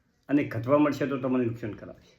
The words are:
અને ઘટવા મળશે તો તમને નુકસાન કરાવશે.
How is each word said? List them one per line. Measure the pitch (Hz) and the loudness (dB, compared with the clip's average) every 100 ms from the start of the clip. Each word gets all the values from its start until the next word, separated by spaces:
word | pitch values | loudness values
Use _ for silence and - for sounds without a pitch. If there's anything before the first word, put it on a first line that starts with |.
| _ _ - | _ _ 0
અને | 143 | 0
ઘટવા | 127 117 117 147 | 0 -2 2 4
મળશે | 147 123 143 | 4 2 -2
તો | 135 | -2
તમને | 131 127 113 | -2 0 -2
નુકસાન | - 107 | -4 -10
કરાવશે. | 98 90 - _ | -12 -16 -20 _